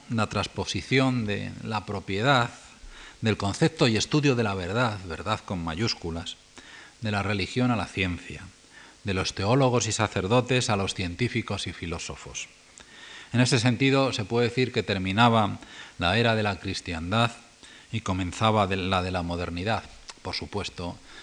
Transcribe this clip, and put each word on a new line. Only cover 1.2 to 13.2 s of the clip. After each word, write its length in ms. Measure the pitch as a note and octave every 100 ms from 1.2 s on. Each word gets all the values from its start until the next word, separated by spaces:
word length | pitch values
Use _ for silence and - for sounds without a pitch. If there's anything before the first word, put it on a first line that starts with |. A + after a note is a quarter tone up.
| G#2
de 260 | G2+ G2 F#2
la 220 | A2 G#2+ G2
propiedad 680 | G2+ - G2 B2+ C3 A#2 - - - - - - -
del 160 | A2+ G2+
concepto 500 | G2+ - D#3+ - C3+
y 100 | G#2+
estudio 380 | - D3+ C#3+ A#2+
de 80 |
la 100 | G#2
verdad, 460 | F#2+ F2 A2+ B2 G2+ F2+
verdad 320 | - F#2 G#2+
con 240 | - F#2
mayúsculas, 720 | E2 D#2+ A2+ - E2+ E2 F#2 - - - - - - -
de 100 | A2
la 120 | G#2
religión 480 | G2 G#2 F2+ B2+ B2
a 40 | A2+
la 120 | -
ciencia, 540 | G#2 F#2 E2 - D2 - - - - - -
de 100 | G#2
los 200 | F#2+ F#2
teólogos 540 | - G2 C3+ B2+ A#2+ A2
y 60 |
sacerdotes 760 | - G#2 G2+ F#2 B2 A#2+ B2+ A#2+
a 60 | G2+
los 180 | F#2+
científicos 720 | - F2+ E2+ A#2+ A#2 - G2 F#2
y 80 |
filósofos. 760 | - E2+ E2 - - C#2+ - - - - - - - - -